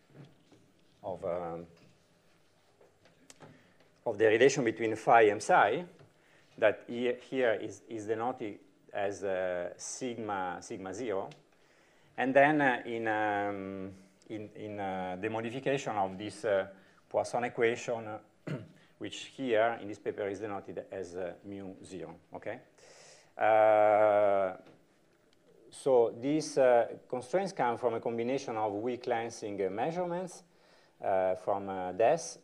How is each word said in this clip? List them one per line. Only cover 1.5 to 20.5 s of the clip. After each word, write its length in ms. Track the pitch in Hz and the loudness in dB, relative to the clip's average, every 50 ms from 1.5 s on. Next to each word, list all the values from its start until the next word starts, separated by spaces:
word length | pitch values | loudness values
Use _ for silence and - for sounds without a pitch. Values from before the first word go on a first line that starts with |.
| 82 82 85 - - _ _ _ _ _ _ _ _ _ _ _ _ _ _ _ _ _ _ _ _ _ _ _ _ _ _ _ _ _ _ - - _ - - - _ _ _ _ _ _ _ _ _ - | -8 -10 -12 -14 -18 _ _ _ _ _ _ _ _ _ _ _ _ _ _ _ _ _ _ _ _ _ _ _ _ _ _ _ _ _ _ -20 -20 _ -20 -20 -20 _ _ _ _ _ _ _ _ _ -6
of 120 | 123 107 | -4 0
the 100 | 101 110 | 4 4
relation 360 | 110 107 113 127 139 - 156 123 | 6 6 8 6 6 6 4 0
between 320 | 113 113 - 117 110 107 | -2 -2 -2 -2 -4 -4
phi 280 | 101 - - 123 117 113 | -2 4 6 8 8 8
and 180 | 104 101 110 | 8 6 2
psi, 420 | - - 180 160 117 101 120 160 180 175 - - - - _ _ _ _ _ _ _ _ _ | 2 2 4 6 6 4 2 0 -4 -10 -16 -20 -20 -20 _ _ _ _ _ _ _ _ _
that 260 | - 113 107 98 - - | 2 2 2 2 0 -4
he-, 240 | - 120 120 123 123 120 - - - | -10 -6 -2 -2 -2 -2 -4 -6 -6
here 280 | 135 131 127 117 107 101 | -2 0 2 2 0 0
is, 200 | 104 107 98 - - - | -4 -8 -12 -14 -16 -12
is 160 | - 110 104 | -12 -8 -6
denoted 540 | 104 113 110 113 127 131 - 120 104 98 - _ _ _ _ _ - - | -4 -4 -4 -4 -4 -6 -6 -8 -10 -10 -12 _ _ _ _ _ -12 -6
as, 300 | 104 101 101 101 90 95 | -4 -4 -4 -4 -4 -4
uh, 460 | 98 95 92 92 92 90 90 87 92 - | -4 -2 -2 -2 -2 -4 -4 -6 -8 -10
sigma, 800 | - - - - - 127 123 117 117 113 104 101 95 92 90 87 87 | -12 -14 -14 -10 -8 -8 -8 -8 -6 -6 -6 -4 -4 -4 -6 -6 -10
sigma 320 | - - 120 95 95 95 95 | -10 -12 -12 -10 -10 -10 -8
zero. 360 | 104 131 117 98 95 107 147 151 - _ _ _ _ _ _ _ _ _ _ _ _ _ _ _ | -8 -6 -4 -4 -4 -6 -8 -12 -18 _ _ _ _ _ _ _ _ _ _ _ _ _ _ _
And 160 | - 123 131 127 | -4 -2 4 6
then, 280 | 139 139 147 156 147 | 6 6 6 6 4
uh, 200 | 143 131 120 120 - | 2 2 0 0 -4
in, 220 | 117 117 117 113 | -6 -6 -4 -2
um, 840 | 110 107 107 107 107 104 101 101 101 101 98 95 95 98 98 95 98 95 95 - _ _ _ _ - | -2 0 0 0 0 0 0 -2 -2 -4 -6 -8 -8 -8 -8 -10 -10 -12 -16 -20 _ _ _ _ -12
in, 200 | 113 107 107 101 - | -12 -12 -12 -14 -14
in, 240 | - 107 107 104 104 | -12 -12 -10 -8 -6
uh, 380 | 98 95 95 95 92 92 92 90 | -6 -6 -6 -6 -6 -6 -6 -6
the 100 | 98 110 | -4 -4
modification 640 | 110 110 113 117 113 135 - 135 135 135 - 135 110 | -4 -4 -4 -6 -6 -4 -2 -2 -2 -2 -2 -4 -2
of 220 | 104 95 95 95 | -2 -2 -2 -4
this, 280 | 95 107 104 101 - - | -6 -10 -10 -8 -4 0
uh, 220 | 110 101 95 95 - - - _ _ _ _ _ _ | 2 2 2 2 -2 -6 -18 _ _ _ _ _ _
Poisson 360 | - 110 110 - - 120 120 | 0 0 0 0 0 -2 -2
equation, 600 | 120 - - 120 113 120 120 - - 120 113 110 107 107 107 - _ _ _ _ | -2 0 2 2 2 2 0 -2 -4 -4 -4 -6 -8 -12 -12 -14 _ _ _ _
<clears throat> 500 | - 143 120 110 - - _ _ _ _ - | -10 -10 -10 -10 -14 -20 _ _ _ _ -12
which 320 | 107 101 - - - - - | -12 -10 -10 -12 -14 -14 -10
here 420 | - 135 127 113 107 110 117 117 - | -6 -2 2 4 4 4 4 2 -2
in 60 | 101 | -6
this 120 | 101 107 - | -10 -12 -8
paper 280 | - 117 92 92 104 | -8 -6 -4 -4 -4
is 120 | 98 101 92 | -4 -4 -6
denoted 460 | 107 107 | -6 -6